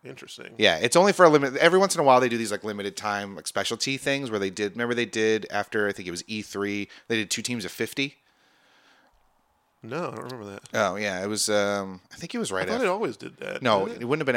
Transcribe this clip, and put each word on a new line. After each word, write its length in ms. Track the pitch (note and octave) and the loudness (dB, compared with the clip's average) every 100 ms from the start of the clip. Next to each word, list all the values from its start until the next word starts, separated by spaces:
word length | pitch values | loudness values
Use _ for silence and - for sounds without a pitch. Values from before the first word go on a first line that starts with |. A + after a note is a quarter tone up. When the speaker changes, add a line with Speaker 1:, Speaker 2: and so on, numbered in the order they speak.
| C3+ | -18
Speaker 1:
Interesting. 480 | C3+ - - - A2+ | -18 -18 -16 -16 2
Speaker 2:
Yeah, 200 | G#2 A#2 | 2 4
it's 180 | A#2 E3+ | 4 6
only 160 | G3+ | 4
for 140 | F#3+ F3 | 8 8
a 40 | |
limit. 260 | D3+ C#3 C3+ | 8 4 6
Every 220 | E3 F#3 | 6 6
once 160 | F#3+ E3 | 2 2
in 40 | |
a 20 | |
while, 160 | C#3+ B2+ | 6 6
they 100 | B2+ | 6
do 80 | A2+ | 0
these, 140 | A2 | -2
like, 120 | G#2 | -4
limited 320 | A2 G#2 G2 F#2+ | -6 -6 -6 -6
time, 400 | G#2+ G2+ G2+ F#2 | -6 -4 -6 -10
like, 120 | - | -6
specialty 500 | - G2 A2+ - C3+ | -4 -4 -4 -4 -2
things 320 | C#3+ C#3 C3 | -2 -2 -2
where 100 | G#2+ | -2
they 100 | G2 | -2
did. 220 | F#2 G#2 | -2 -4
Remember 200 | G#2+ A#2+ | -2 -2
they 120 | A#2+ A2+ | -2 -2
did 420 | A2+ A2 A2 G2+ | 0 2 2 0
after, 380 | G2+ G2+ A2 G#2 | -6 -2 -2 -2
I 40 | |
think 160 | G2 F2+ | -4 -8
it 40 | |
was 120 | F2 - | -10 -8
E 140 | G#2+ | -10
three, 460 | G#2 G2 G2+ G2+ G2 - _ | -8 -4 -4 -4 -8 -14 _
they 80 | A2+ | -4
did 120 | G2+ | -2
two 100 | - | -6
teams 240 | A2 A#2+ G#2 | -6 -6 -8
of 60 | |
fifty. 460 | - A2+ - C#3 _ _ _ _ _ _ _ _ _ _ _ _ _ _ _ _ _ | -6 -6 -4 -6 _ _ _ _ _ _ _ _ _ _ _ _ _ _ _ _ _
Speaker 1:
No, 140 | A2+ D3 | -12 -10
I 180 | D#3+ A2 | -8 -10
don't 160 | B2 | -14
remember 140 | B2+ G2+ | -14 -14
that. 120 | G2 - | -16 -6
Speaker 2:
Oh 220 | A#2 G2+ F#2+ | 0 0 0
yeah, 280 | G#2 F#2 | -4 -4
it 40 | G2 | -4
was. 200 | G#2+ - | -2 0
Um, 540 | G#2 G2+ G2+ F#2+ F#2 _ | 2 2 -2 -6 -12 _
I 40 | - | -18
think 180 | E3+ | -10
it 60 | A#3+ | -6
was 120 | G#3+ | -4
right 120 | F#2+ | -4
Speaker 1:
I 20 | F#2 | -2
thought 100 | G#3+ | -2
Speaker 2:
after. 120 | G#3+ | -2
Speaker 1:
it 20 | |
always 280 | G3 F#3+ - | -2 -4 -6
did 200 | - - | -16 -12
that, 240 | - - | -10 -4
Speaker 2:
No, 200 | B2 G#2 G2 | 2 2 0
Speaker 1:
didn't 120 | A#2 | -6
it? 40 | |
Speaker 2:
it 40 | A#2+ | -4
wouldn't 160 | D#3 | -2
have 40 | |
been 100 | C#3 | 0